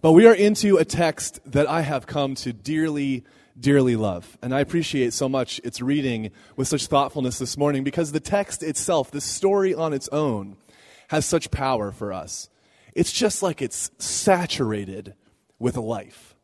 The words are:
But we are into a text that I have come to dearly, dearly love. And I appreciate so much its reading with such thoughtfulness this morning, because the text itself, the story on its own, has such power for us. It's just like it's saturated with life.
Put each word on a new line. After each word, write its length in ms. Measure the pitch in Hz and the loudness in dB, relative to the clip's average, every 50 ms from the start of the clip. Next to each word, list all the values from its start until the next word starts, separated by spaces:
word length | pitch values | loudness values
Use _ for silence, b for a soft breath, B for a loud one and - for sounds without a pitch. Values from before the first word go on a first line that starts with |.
But 120 | - 160 160 | 8 10 10
we 120 | 170 226 | 12 12
are 80 | 226 220 | 10 8
into 440 | 185 202 208 208 - - 208 196 170 | 8 6 4 4 2 4 4 4 4
a 60 | 160 | 4
text 560 | - - - 175 160 - - - - - - _ | 0 0 0 0 0 0 -4 -10 -10 -10 -14 _
that 240 | - 127 143 147 135 | -2 0 0 2 2
I 120 | 151 165 | 0 -2
have 260 | 160 139 151 131 113 - | -2 -2 -4 -6 -6 -6
come 260 | - 147 139 135 135 | -4 -2 -2 -2 -4
to 160 | - - 127 | -6 -8 -8
dearly, 720 | 117 107 98 143 156 156 156 160 151 147 143 139 135 123 127 b b b b b b - | -8 -8 -6 -4 -2 -2 0 -2 -2 -2 -2 -2 -4 -4 -6 b b b b b b -2
dearly 380 | 117 135 143 143 131 127 120 | 2 4 4 6 6 4 2
love. 420 | 110 107 104 92 87 90 - - - | 2 0 -2 -4 -4 -10 -16 -20 -12
And 140 | - 123 131 | -8 -4 -2
I 40 | 139 | -2
appreciate 540 | 143 135 - 170 160 - - 143 127 120 113 | -2 0 0 -2 -2 -2 0 0 0 0 0
so 160 | - 143 131 | -2 -4 -2
much 320 | 135 135 123 - - - - | -2 -2 -4 -4 -8 -10 -10
its 180 | 120 - - | -10 -10 -6
reading 500 | 123 131 143 151 139 131 120 113 110 104 B B B B B | -4 -2 -2 0 0 -2 -4 -4 -6 -8 B B B B B
with 120 | B 131 - | B -4 -2
such 200 | 156 143 - - | -2 -4 -4 2
thoughtfulness 500 | - 139 139 127 - 151 131 127 117 - | 2 2 2 2 -2 -4 -4 -4 -4 -6
this 200 | 131 120 - 143 | -8 -8 -4 -2
morning, 260 | 143 147 143 135 135 | 0 0 0 0 -2
because 280 | 139 - - 170 147 | -4 -2 -4 -4 -2
the 80 | 143 156 | -4 -6
text 440 | - - 196 202 196 - - - - | -4 -2 -2 -2 -2 -2 -8 -10 -8
itself, 480 | 156 147 - - - 175 156 135 - | -6 -6 -6 -2 0 0 0 0 -2
the 100 | - 143 | -6 -10
story 520 | - - - - - 196 196 202 190 190 185 | -8 -8 -8 -2 0 0 2 2 2 0 0
on 200 | 151 160 160 147 | 0 -2 -2 -4
its 160 | 135 - - | -4 -6 -4
own, 480 | - 151 151 143 117 104 98 101 98 _ b b b b b b b b b b | -4 -2 -2 0 -2 -4 -6 -10 -16 _ b b b b b b b b b b
has 180 | - 208 185 - | -2 -2 -2 0
such 240 | - 165 - - | -2 -2 -2 -2
power 400 | - - 139 135 131 117 104 101 | -6 -2 0 0 0 0 -2 -4
for 200 | - - 107 104 | -6 -8 -8 -8
us. 380 | 95 92 76 - - - - - b b b b b b b b b | -8 -8 -10 -12 -12 -14 -14 -16 b b b b b b b b b
It's 160 | - 165 - | -2 -2 -2
just 320 | - - 240 208 - - - | 0 0 -2 0 -2 0 -4
like 180 | 185 151 - | -4 -4 -4
it's 300 | 139 113 - - - - _ _ | -6 -8 -6 -8 -10 -10 _ _
saturated 1120 | - - - - - - 190 175 175 170 - - 135 110 107 104 101 95 95 92 95 98 92 _ _ _ _ _ _ _ _ _ | -10 -8 -6 -2 2 4 4 4 2 -4 -4 -4 -2 -4 -4 -6 -6 -10 -12 -14 -14 -16 -20 _ _ _ _ _ _ _ _ _
with 180 | 113 123 110 127 | -4 -4 -2 -2
life. 580 | 113 107 117 104 90 - - - - - _ _ | -4 -4 -6 -6 -8 -14 -20 -20 -20 -20 _ _